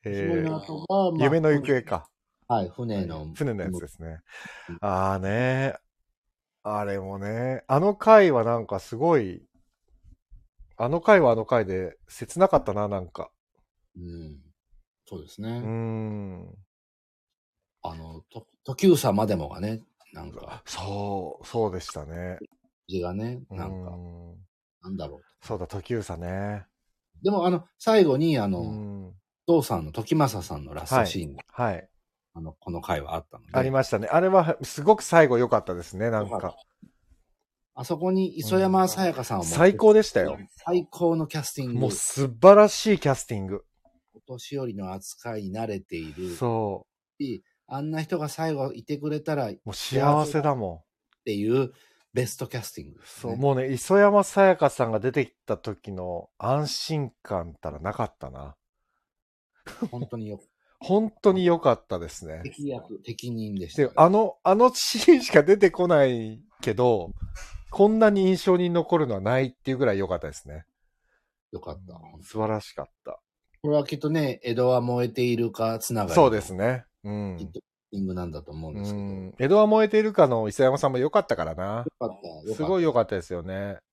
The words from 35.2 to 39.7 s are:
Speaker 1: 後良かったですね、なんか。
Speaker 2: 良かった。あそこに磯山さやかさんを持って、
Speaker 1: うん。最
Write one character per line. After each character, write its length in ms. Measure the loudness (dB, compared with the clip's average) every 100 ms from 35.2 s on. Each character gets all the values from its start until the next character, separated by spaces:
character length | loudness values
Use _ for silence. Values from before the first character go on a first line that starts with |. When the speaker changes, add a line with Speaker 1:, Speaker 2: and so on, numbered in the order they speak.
| 6
Speaker 1:
後 120 | 6
良 100 | 2
か 100 | 0
っ 60 |
た 100 | -2
で 80 | -8
す 140 | -8 -4
ね、 140 | -2
な 100 | -2
ん 80 | -2
か。 60 |
Speaker 2:
良 60 | -6
か 80 | -8
っ 20 |
た。 60 | -12 _ _ -20 _ _ _ _ _ _ _ _ -16
あ 80 |
そ 140 | -8 -4
こ 140 | 0
に 260 | 2 0 -4
磯 200 | 0 2
山 280 | 4 4 2
さ 180 | 2
や 80 | -2
か 120 | -2
さ 100 | -4 -4
ん 40 |
を 20 |
持 40 | -2
っ 20 |
て、 60 |
Speaker 1:
う 20 | 6
ん。 20 |
最 180 | 6